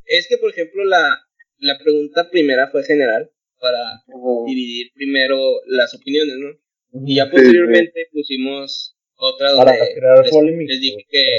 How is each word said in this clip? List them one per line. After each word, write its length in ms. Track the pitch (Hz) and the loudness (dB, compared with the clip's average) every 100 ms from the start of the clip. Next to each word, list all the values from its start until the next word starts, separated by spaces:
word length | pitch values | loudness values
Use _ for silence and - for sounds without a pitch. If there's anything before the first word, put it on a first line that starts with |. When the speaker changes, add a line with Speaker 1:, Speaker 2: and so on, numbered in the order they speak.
| - | -4
Speaker 1:
es 200 | 170 - | -4 -2
que, 100 | 240 | -4
por 120 | 220 | -4
ejemplo, 340 | 180 165 190 196 | -6 -10 -6 0
la, 340 | 180 147 - _ _ _ _ | 0 0 -4 _ _ _ _
la 200 | 139 139 | -6 -2
pregunta 500 | 156 151 147 160 170 | 0 0 -2 -4 -2
primera 380 | 175 147 127 139 | 0 0 0 0
fue 100 | 147 | -2
general 480 | 165 147 127 113 - _ _ _ | -2 0 0 -2 -6 _ _ _
para 180 | 127 120 117 113 _ | -4 -4 -8 -14 _
Speaker 2:
Ujú. 380 | 131 127 120 117 | -10 -6 -4 -4
Speaker 1:
dividir 400 | 131 123 120 120 | -8 -8 -10 -14
primero 440 | 139 139 139 131 135 131 123 127 | -10 -6 -2 -2 -2 -2 -4 -4
las 280 | 135 147 | -2 -2
opiniones, 400 | 127 139 147 151 131 | -6 -6 -4 -4 -6
¿no? 100 | 143 151 _ _ _ 131 | -14 -16 _ _ _ -12
Speaker 3:
Ujú. 60 | 139 | -4
Speaker 1:
Y 80 | 135 | -2
ya 100 | 135 | 2
Speaker 2:
Sí, 40 | |
Speaker 1:
posteriormente 680 | - 127 117 117 175 170 165 | 6 6 6 4 2 0 -6
Speaker 2:
sí. 40 | 165 | -10
Speaker 1:
pusimos 840 | 151 143 131 131 139 139 - - _ _ - | -8 -8 -6 -8 -8 -12 -14 -16 _ _ -8
otra 360 | 131 135 139 | -6 -2 0
Speaker 4:
Para 220 | 139 131 120 | 4 4 4
Speaker 1:
donde 180 | - | 0
Speaker 4:
crear 240 | - 127 131 | 0 4 6
Speaker 1:
les, 60 | 127 | 6
Speaker 4:
polémica, 400 | 151 156 170 147 | 4 4 0 -6
Speaker 1:
les 80 | 131 | -6
dije 140 | 131 | -6
Speaker 4:
güey, 120 | 107 - | -8 -6
Speaker 1:
que 160 | 143 131 | -2 0